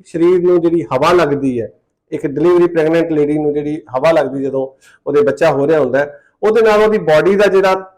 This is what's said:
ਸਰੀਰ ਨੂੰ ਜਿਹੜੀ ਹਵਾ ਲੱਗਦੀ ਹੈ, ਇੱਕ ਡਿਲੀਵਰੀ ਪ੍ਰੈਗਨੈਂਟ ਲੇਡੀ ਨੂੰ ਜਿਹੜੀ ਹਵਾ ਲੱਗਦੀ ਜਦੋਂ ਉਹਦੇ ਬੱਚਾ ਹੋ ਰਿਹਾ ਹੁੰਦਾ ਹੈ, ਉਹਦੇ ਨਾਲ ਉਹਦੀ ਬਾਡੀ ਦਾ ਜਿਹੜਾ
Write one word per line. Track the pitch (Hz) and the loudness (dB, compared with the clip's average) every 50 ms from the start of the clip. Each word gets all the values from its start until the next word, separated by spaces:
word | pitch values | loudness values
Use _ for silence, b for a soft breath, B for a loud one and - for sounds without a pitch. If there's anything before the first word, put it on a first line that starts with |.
| - | -16
ਸਰੀਰ | _ - 165 165 175 185 180 | _ -4 0 2 2 2 2
ਨੂੰ | 175 180 180 175 | 2 2 2 2
ਜਿਹੜੀ | 165 170 165 170 | 2 0 0 -2
ਹਵਾ | 143 - 131 131 147 165 | -2 -2 -2 -2 0 2
ਲੱਗਦੀ | 180 175 165 147 143 135 135 131 123 117 | 2 2 2 0 -2 -2 -4 -4 -4 -4
ਹੈ, | 113 - - _ _ _ _ _ _ - | -6 -10 -12 _ _ _ _ _ _ -12
ਇੱਕ | 156 147 - | -10 -8 -8
ਡਿਲੀਵਰੀ | 151 131 147 156 175 180 175 175 | -6 -4 -2 0 2 2 2 2
ਪ੍ਰੈਗਨੈਂਟ | 170 170 165 151 156 165 170 165 165 | 2 0 0 0 0 0 0 0 0
ਲੇਡੀ | 160 151 147 143 151 | -2 -2 -2 -2 -2
ਨੂੰ | 151 151 147 143 | -2 -2 -2 -4
ਜਿਹੜੀ | 147 147 147 151 156 - - - | -4 -4 -6 -8 -10 -10 -8 -6
ਹਵਾ | 127 139 165 | -2 0 2
ਲੱਗਦੀ | 165 156 139 131 131 139 135 | 2 2 0 -2 -4 -6 -6
ਜਦੋਂ | 135 127 135 131 131 - b b b b b b | -6 -4 -6 -6 -6 -10 b b b b b b
ਉਹਦੇ | - 139 147 | -2 0 2
ਬੱਚਾ | 147 143 135 - 165 160 | 2 0 0 0 0 0
ਹੋ | 143 135 139 | 0 0 0
ਰਿਹਾ | 139 160 151 | 0 0 0
ਹੁੰਦਾ | 135 127 120 139 | 0 0 0 -2
ਹੈ, | 143 143 B B B B B B - | -4 -4 B B B B B B -2
ਉਹਦੇ | 214 220 233 | 0 2 2
ਨਾਲ | 220 220 214 208 214 | 2 4 4 2 2
ਉਹਦੀ | 220 214 | 2 0
ਬਾਡੀ | 208 165 160 156 151 - 180 202 | 0 0 2 2 2 2 2 2
ਦਾ | 196 208 | 2 2
ਜਿਹੜਾ | 196 185 190 190 190 185 185 - - _ | 2 2 2 2 2 0 -2 -4 -12 _